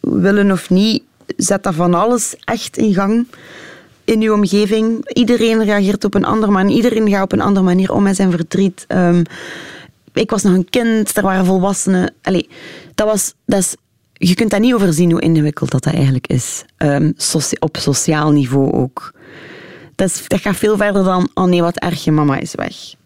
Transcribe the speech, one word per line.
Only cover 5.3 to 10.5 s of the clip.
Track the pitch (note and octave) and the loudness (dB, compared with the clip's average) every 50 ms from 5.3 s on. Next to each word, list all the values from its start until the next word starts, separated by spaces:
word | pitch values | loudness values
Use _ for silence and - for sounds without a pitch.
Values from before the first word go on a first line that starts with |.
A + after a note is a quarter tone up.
| B3 A#3 A3+ A3+ A3+ A3 A3 | 2 2 2 2 2 2 2
reageert | G3+ G#3 G#3 G3 F#3+ G3+ - - | 2 2 2 2 0 0 0 -2
op | G3+ - | -2 0
een | - - | 0 0
andere | - G#3 A3 G#3+ G3+ | 0 0 0 2 2
manier. | G3+ F#3+ F#3+ G3+ - | 2 2 2 2 2
Iedereen | A#3 A3 B3 A3+ A3 A3 G#3 | 2 2 2 2 2 2 2
gaat | G3 G3 G3 | 2 0 0
op | F#3+ | 0
een | - - | -2 0
andere | - G3+ G3+ G3 F#3 | 0 2 2 2 2
manier | F3+ F3+ F#3 F#3+ - - | 2 2 2 0 0 0
om | G3 G3+ | 0 2
met | G3 F#3+ | 0 2
zijn | F#3+ G3 F#3 | 2 0 0
verdriet. | F3 D#3+ E3 - - F3 G3 F#3+ F3+ - - | 0 -2 -4 -4 0 0 0 0 -2 -6 -10
Ehm, | _ - F#3 F3+ F3 F3 F3 E3 - - - - - - - - - - - - - _ _ _ - _ | _ 0 2 2 4 2 2 0 -2 -6 -18 -16 -16 -16 -16 -18 -18 -20 -20 -20 -20 _ _ _ -8 _
ik | - A3+ A3 | -4 -2 -2
was | A3+ G3+ - | -2 0 2
nog | G3+ | 2